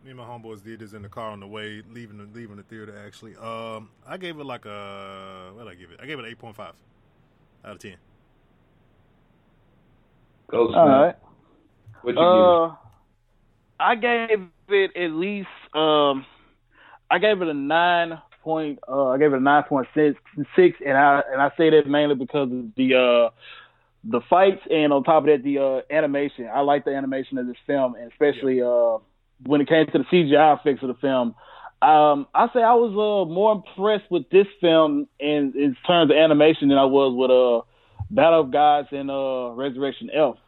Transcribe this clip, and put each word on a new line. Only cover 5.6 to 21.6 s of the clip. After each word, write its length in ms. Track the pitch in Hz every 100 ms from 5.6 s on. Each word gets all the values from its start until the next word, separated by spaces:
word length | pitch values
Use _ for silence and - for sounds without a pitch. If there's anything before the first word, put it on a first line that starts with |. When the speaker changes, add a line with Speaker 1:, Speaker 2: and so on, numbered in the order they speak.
Speaker 1:
did 80 | 110
I 20 |
give 160 | 90 87
it? 100 | 87
I 60 | 131
gave 140 | 151
it 60 | 113
an 40 |
eight 60 | 117
point 180 | 117 104
five 180 | 95 - _ _ _ _ _ _ _ _ -
out 60 |
of 80 | 98
ten. 160 | 107 87 _ _ _ _ _ _ _ _ _ _ _ _ _ _ _ _ _ _ _ _ _ _ _ _ _
Speaker 2:
Ghost, 280 | 117 117 107
Speaker 3:
All 80 | 160
Speaker 2:
man. 140 | 135
Speaker 3:
right. 140 | 160 - _ _ _ _ _ _ - -
Speaker 2:
What'd 160 | 123 120
you 40 |
Speaker 3:
Uh, 520 | 170 185 180 170 165 160 _ _ _ _ _ _ _ _ _ _
I 160 | 175 233
gave 520 | 240 233 226 214 180 _ _
it 260 | 202 190 175
at 160 | 175
least, 360 | 156 190 208 185 - -
um, 500 | 151 156 151 143 135 131 _ _ _ _ _ _ - _
I 80 | 247
gave 240 | 208 208
it 60 | 175
a 60 | 147
nine 640 | 139 165 175 175 170 160 _ _
point, 340 | 160 160 151 143 -
uh, 200 | 135 135
I 100 | 131
gave 160 | 151
it 40 | 135
a 40 |
nine 220 | 135 147
point 240 | 139 143 127 -
six, 240 | 151 139 _ - 143 - 180 165 143
and 100 | 135
I, 280 | 143 143 -
and 100 | 135
I 80 | 143
say 140 | -